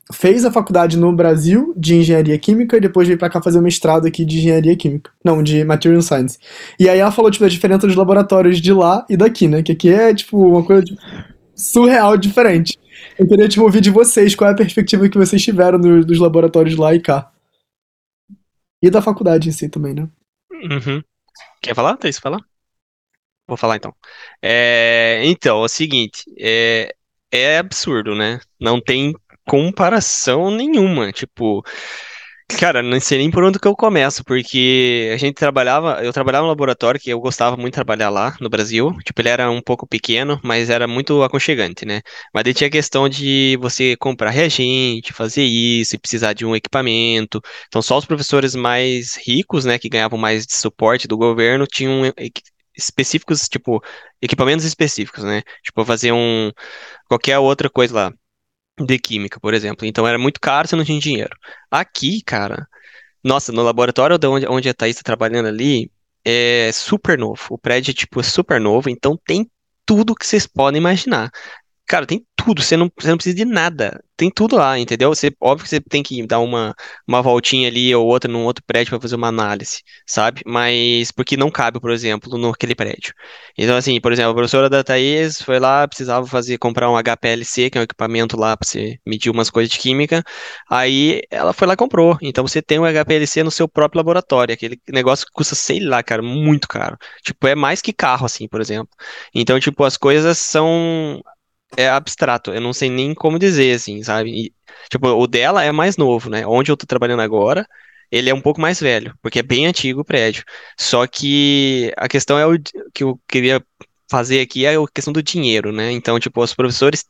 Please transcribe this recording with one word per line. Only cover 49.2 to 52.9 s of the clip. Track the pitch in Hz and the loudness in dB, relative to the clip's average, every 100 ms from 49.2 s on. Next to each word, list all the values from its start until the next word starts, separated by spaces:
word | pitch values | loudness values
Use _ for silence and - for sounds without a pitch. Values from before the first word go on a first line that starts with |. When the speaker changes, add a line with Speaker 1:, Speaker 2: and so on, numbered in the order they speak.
| - 127 - 170 | -4 -4 -2 -2
Speaker 2:
né, | 131 120 | -2 -2
que | 113 | -4
ganhavam | 113 110 113 | -4 -4 -2
mais | 110 110 107 | -2 -2 -4
de | |
suporte | - 110 - 110 123 - | -6 -6 -2 0 0 -2
do | 110 | -2
governo, | 117 117 117 131 139 | 0 2 0 0 -2
tinham | - 135 135 131 - | -4 -4 -2 -2 -4
equi-, | 120 - - _ _ - | -12 -14 -20 _ _ -12
específicos, | - | -8